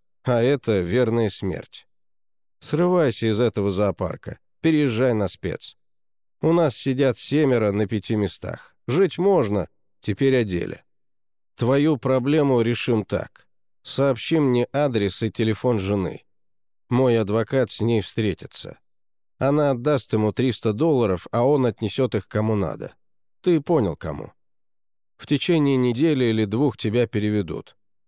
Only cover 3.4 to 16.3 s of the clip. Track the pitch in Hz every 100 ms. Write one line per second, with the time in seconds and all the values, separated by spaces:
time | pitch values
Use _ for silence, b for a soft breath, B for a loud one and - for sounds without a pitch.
3.4 | 120 107 101 95 101 87 90 - - -
4.4 | _ _ 165 156 139 110 127 107 98 -
5.4 | 87 - - - _ _ _ _ _ _
6.4 | 156 170 156 - 139 127 135 117 - 147
7.4 | 143 120 104 101 104 107 - 107 98 -
8.4 | 92 - - _ - 147 190 - 196 180
9.4 | 107 104 80 _ _ _ - 101 135 131
10.4 | 107 87 50 - _ _ _ _ _ _
11.4 | _ - 120 139 151 139 131 131 127 156
12.4 | 139 123 113 117 - 110 - 101 - _
13.4 | _ _ _ _ - - 139 120 - 165
14.4 | 139 123 123 139 147 113 101 - 110 -
15.4 | 110 107 127 110 95 101 90 - _